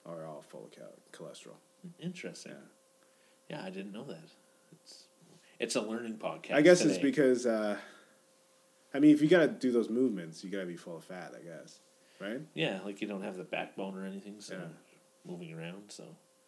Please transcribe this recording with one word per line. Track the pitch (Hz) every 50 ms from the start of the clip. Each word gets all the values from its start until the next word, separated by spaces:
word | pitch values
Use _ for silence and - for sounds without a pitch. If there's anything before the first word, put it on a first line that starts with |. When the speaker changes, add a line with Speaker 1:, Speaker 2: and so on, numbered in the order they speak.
| _
Speaker 1:
are | 87 85 82 80
all | 78 76 71
full | - - - 65 53
of | -
cal-, | - - 57 50 - - _ _
cholesterol. | - - 85 76 - - - 58 53 - _ _ _ _ - 175 170 -
Speaker 2:
Interesting. | 151 180 180 - - 87 - - - -
Speaker 1:
Yeah. | - - - - _ _ _ _ _ _ _ _ _ _ _ _ _ _ _ _ - 196
Speaker 2:
Yeah, | -
I | 95
didn't | 92 190 196 -
know | 190 214 -
that. | 147 87 80 80 - - _ _ _ _ _ _ _
It's, | - _ _ - - - - _ _ _ - - - - _ - _ _
it's | 117 113 -
a | 127
learning | 107 107 110 117 120 113 110 104
podcast | - - 78 - - - -
Speaker 1:
I | 143
guess | 151 175 180 175
it's | 175 156 131
Speaker 2:
today. | -
Speaker 1:
because, | - 139 131 151 139 131 127 117 120
uh, | 120 113 110 107 104 101 101 - - - - - _ _ _ _ _ _ _ _ _ _ _ _ _ _ _ _ _ -
I | 139
mean, | 147 156 147
if | 147
you | 151 151
gotta | 180 175 156 127
do | 110 - - 127
those | 120 117 107 98
movements, | 110 123 131 123 104 90 85 80 80 -
you | - 92
gotta | 95 98 92
be | 87 87
full | 82 - 92 85
of | 80 -
fat, | - 95 90 87 - -
I | - 78
guess. | 85 80 71 64 - - - _ _ _ _ _ _ _ -
Right? | 95 101 117 139 156 - _
Speaker 2:
Yeah, | 151 160 135 101 92 95
like, | 101 101 -
you | 110 101
don't | 101 95
have | 98 104 95
the | 92 92
backbone | - - 80 - - - - 98 98 95
or | 95 95
anything, | 95 95 98 98 104 101 107
so | - - 95
Speaker 1:
Yeah. | 92 87 82 - - - _ - - _ _ _ _ _
Speaker 2:
moving | - 175 175 175 160
around, | 160 80 82 - - - 104 -
so. | - - - - 165 _ _ _ _ _ _